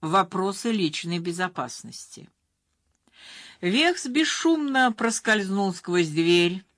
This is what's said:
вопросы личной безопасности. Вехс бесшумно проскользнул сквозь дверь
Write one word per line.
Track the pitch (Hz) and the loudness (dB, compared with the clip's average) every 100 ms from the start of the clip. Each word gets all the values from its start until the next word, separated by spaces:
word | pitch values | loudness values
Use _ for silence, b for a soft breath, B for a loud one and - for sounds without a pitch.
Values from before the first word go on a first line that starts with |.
вопросы | 160 190 180 190 190 196 233 | 0 2 2 0 -4 -2 -2
личной | 220 165 151 170 175 | 0 0 -2 -6 -6
безопасности. | 170 170 180 180 123 - - - - - - _ _ _ _ _ _ _ _ B B B B B | -4 -4 -4 -4 -8 -10 -16 -18 -20 -20 -20 _ _ _ _ _ _ _ _ B B B B B
Вехс | 175 220 330 349 269 | 0 2 2 0 -2
бесшумно | 262 320 - 330 320 294 262 254 | 0 0 0 2 2 0 2 2
проскользнул | 220 226 220 - 214 196 196 196 | 2 -2 -2 0 0 0 0 -2
сквозь | 175 - 175 160 | -2 -2 0 2
дверь | 151 165 175 175 185 - | 2 4 4 4 0 -12